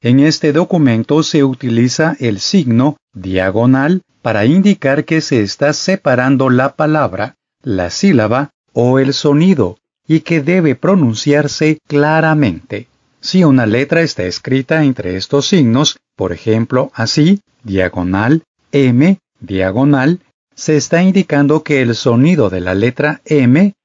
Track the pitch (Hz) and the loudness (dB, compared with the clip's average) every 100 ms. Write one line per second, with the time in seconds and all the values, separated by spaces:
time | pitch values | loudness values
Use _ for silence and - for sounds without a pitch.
0 | 117 131 147 151 160 143 180 180 139 113 | 2 4 2 2 0 0 0 0 0 0
1 | 113 151 156 156 139 127 127 117 123 127 | 0 -2 0 0 0 -2 -2 0 0 0
2 | 156 151 123 98 - 196 127 117 139 147 | -2 -2 -4 -4 -2 -2 0 2 0 -2
3 | _ - 92 92 95 98 120 131 143 185 | _ -16 -6 -2 -2 0 2 2 0 -2
4 | _ _ 120 110 110 175 196 190 139 139 | _ _ -4 0 2 2 2 0 0 -2
5 | 143 160 - 131 101 - 143 151 - 190 | -2 -4 0 -2 -2 -2 -2 -2 -4 -2
6 | 143 123 127 135 131 123 139 - 151 156 | 0 0 0 0 2 2 0 -2 -2 -2
7 | 123 90 113 _ _ _ 139 95 87 - | -2 -4 -10 _ _ _ -8 -6 -6 -2
8 | 202 139 107 123 147 _ _ - 123 131 | 0 2 2 -2 -4 _ _ -2 0 2
9 | 131 139 151 143 180 160 92 90 _ _ | 0 -2 0 2 2 2 -2 -4 _ _
10 | - 156 156 160 139 185 160 123 160 190 | -2 -2 0 -2 0 0 0 0 0 2
11 | 127 110 - 143 147 - 156 156 _ 147 | 0 -2 0 0 0 -2 -2 -2 _ -2
12 | 147 160 160 156 135 85 - 104 120 _ | 0 2 2 2 0 -2 -10 -14 -14 _
13 | _ _ - 185 165 131 113 113 143 165 | _ _ -2 2 4 4 2 -2 0 -2
14 | 165 - 92 - - 131 131 160 147 123 | -2 -4 -8 -8 -4 -4 -2 0 0 -2
15 | 92 95 - 143 139 190 127 120 151 - | -6 -8 -2 -4 0 2 2 2 0 -4
16 | _ _ 92 87 - 110 117 127 - - | _ _ -6 -6 -2 -2 0 -2 -4 -4
17 | 113 - 151 202 _ _ 113 98 92 - | -4 0 2 2 _ _ -6 -2 -2 -2
18 | 90 95 113 160 _ _ _ 143 131 123 | -4 -2 0 0 _ _ _ 0 2 4
19 | 160 196 _ _ 98 95 95 101 139 143 | 2 0 _ _ -8 -2 -2 0 2 2
20 | 135 180 _ _ _ - - 156 - 165 | 0 -2 _ _ _ -12 -2 -2 0 0
21 | 185 190 185 143 143 156 - 139 120 113 | 2 2 0 0 2 0 0 0 0 0
22 | 135 117 147 175 104 92 90 95 117 127 | 0 2 2 2 0 -2 -4 -2 -2 -2
23 | 147 151 - 151 123 139 202 - | -4 -4 -2 0 2 2 2 -2